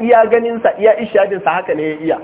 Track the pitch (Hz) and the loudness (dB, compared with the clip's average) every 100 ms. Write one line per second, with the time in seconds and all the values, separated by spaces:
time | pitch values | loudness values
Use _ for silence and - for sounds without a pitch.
0 | 233 233 220 233 233 226 - 202 214 214 | 2 4 4 2 0 -2 -2 2 2 2
1 | 226 208 196 190 - 175 180 151 156 151 | 0 0 0 -2 -2 -2 -2 -4 -4 -6
2 | 160 - | -4 -4